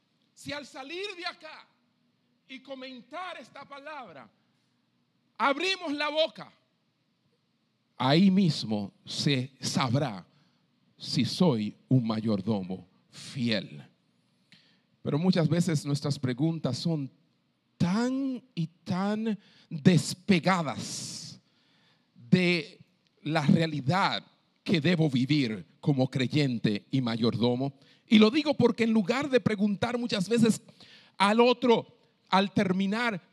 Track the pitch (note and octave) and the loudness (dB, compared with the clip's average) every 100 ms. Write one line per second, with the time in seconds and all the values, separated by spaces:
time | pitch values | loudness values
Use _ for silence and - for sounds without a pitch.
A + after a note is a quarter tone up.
0 | _ _ _ _ C4+ C#4+ C#4 D4+ C4+ E4+ | _ _ _ _ -12 -12 -12 -16 -14 -10
1 | G4+ F#4 F4 - D#4 C4 - _ _ _ | -10 -10 -12 -12 -18 -20 -20 _ _ _
2 | _ _ _ _ _ C4 C4 C4+ C4 B3+ | _ _ _ _ _ -20 -16 -14 -14 -18
3 | - D#4 F#4 E4 A#3 C4+ C#4 C#4 C#4+ D4+ | -16 -14 -12 -14 -18 -20 -20 -18 -16 -14
4 | A3+ D3 A2 _ _ _ _ _ _ _ | -16 -18 -20 _ _ _ _ _ _ _
5 | _ _ _ _ A#3+ C#4 F4+ F#4+ F4 C#4+ | _ _ _ _ 0 0 -2 -4 -4 -4
6 | D4+ D4+ D#4+ - C3 _ _ _ _ _ | -2 0 0 -2 -18 _ _ _ _ _
7 | _ _ _ _ _ _ _ _ _ _ | _ _ _ _ _ _ _ _ _ _
8 | B2+ D#3 G3 F#3+ F#3 - G#2+ G#2+ G2+ - | 2 4 6 4 2 0 -4 -6 -6 -12
9 | - - - C3+ B2 - A#2 - C3+ B2 | -14 -4 -2 -2 -4 -8 -6 -2 0 0
10 | C#3+ F#2+ - _ _ _ _ _ _ _ | -2 -6 -14 _ _ _ _ _ _ _
11 | - - A2+ - F3+ A#2 G#2 - _ C3 | -6 -2 -2 2 2 2 -4 -8 _ 0
12 | A2+ A2 A2 G#2 F#2 G#2+ F#2 F#2 - _ | 2 -2 -2 -2 -2 -4 -4 -10 -12 _
13 | _ - - C3+ A#2 G#2+ E2 D2 - _ | _ -20 -14 -6 -2 -2 -4 -14 -20 _
14 | _ _ _ _ _ - _ _ _ _ | _ _ _ _ _ -20 _ _ _ _
15 | - C#3+ F#3 F3+ D3+ E3 F3 D3 C#3+ C#3+ | -4 0 2 2 2 2 0 0 -2 -4
16 | D3 C#3 C3+ A#2+ D#3+ E3 C#3 A#2+ E3+ D#3+ | -2 -4 -4 -2 -2 -2 -4 -4 -2 -4
17 | C3+ - _ _ _ _ _ _ E3+ G3+ | -6 -12 _ _ _ _ _ _ -2 0
18 | B3 C4 C4+ B3+ - - D#3+ - - F3+ | 0 -2 -4 -6 -10 -8 -8 -8 -6 -4
19 | G3+ G#3+ A3+ G3+ - _ _ D#3+ C#3 E3+ | -2 -2 -4 -6 -8 _ _ 4 6 6
20 | - - - F#3 C#3 F#3 D3 A2 - - | 4 -8 2 2 4 2 0 -6 -8 -10
21 | - - - - _ _ _ _ _ _ | -12 -14 -16 -18 _ _ _ _ _ _
22 | _ _ A#2+ F#3 F3+ F3 E3+ - _ _ | _ _ 2 4 4 0 -4 -16 _ _
23 | _ _ D3 D#3+ C#3+ - D#3+ D3 B2+ F3+ | _ _ -4 -2 2 2 2 -2 -2 0
24 | F3 G#2 - _ _ _ - F3+ C#3+ F3 | 0 -2 -10 _ _ _ -2 0 2 2
25 | D#3+ C3 B2+ D3+ B2 G#2 E2 _ - C3+ | 2 2 2 2 0 -4 -12 _ -2 0
26 | B2+ C3+ B2+ D3+ C#3+ A#2 A2 G2+ - C#3 | 0 0 0 0 0 0 -2 -2 -2 -2
27 | A#2+ A2+ A#2 G#2 A#2+ B2 C#3 - _ _ | -2 0 0 0 0 0 -4 -6 _ _
28 | _ G#3+ G#3+ C#4+ D4+ C#4 A#3 A3+ A3+ A3 | _ 6 6 4 0 2 2 2 2 2
29 | F3 A#3 D4 B3+ - G#3 G#3 G3 A#3 A#3+ | 2 -2 2 0 2 0 0 0 -2 -4
30 | A#3+ G#3+ F#3 A#3 A3+ - - _ - - | -4 -4 0 4 4 2 -4 _ -20 -20
31 | - - G3 A3 A#3+ C#4+ B3 A3 - _ | -20 0 2 6 4 4 4 2 2 _
32 | _ _ _ F#3 G3 - G3 F#3 G3 G#3+ | _ _ _ 2 2 0 0 0 0 0
33 | A#3+ F#3+ - | -2 -4 -10